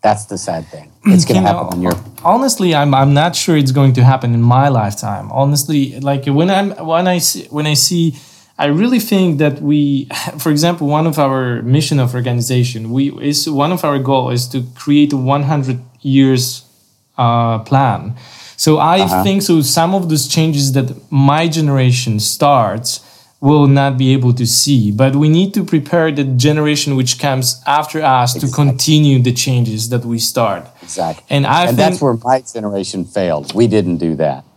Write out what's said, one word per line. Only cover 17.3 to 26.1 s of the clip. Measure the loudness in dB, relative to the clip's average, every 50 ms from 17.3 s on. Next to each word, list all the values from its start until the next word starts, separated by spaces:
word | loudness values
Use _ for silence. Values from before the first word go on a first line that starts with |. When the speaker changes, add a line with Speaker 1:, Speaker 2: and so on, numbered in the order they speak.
| 2 2 0 0 -2 -4
Speaker 2:
plan. | -4 0 2 2 2 2 0 -2 -6 -10 -12 -12 -14 -20 -20 -20 -20 -20 -10
So | -4 0 2 2 2
I | 2 2 2 2
Speaker 1:
Uh-huh. | 2 0 0 0 0
Speaker 2:
think | 0 0 0 0
so | 2 2 2 2
some | 0 0 0 0 0 0
of | -2 -2 0
those | -2 -2 -2 -2
changes | 0 0 0 0 0 0 0 0 0
that | -2 -2 -2 -6 -12 -12 _
my | 0 2 4 4 4 2 0 0
generation | 0 0 0 0 2 2 2 2 2 0 0 -2 -2 -2
starts | -2 -4 -2 0 2 4 4 4 2 0 -2 -4 -6 -8 -10 -10 -12 -20 -20 -20 _ _ _ _
will | 0 2 4 4 6 4
not | 4 4 2 0 0 0
be | 2 2 2
able | 2 2 0 0
to | 0 0
see, | -2 0 0 0 2 2 2 2 0
but | 0 2 0 2 2
we | 2 2 4
need | 4 2 2 0 -2
to | -4 -4
prepare | 0 -2 -2 -2 0 0 0 0 0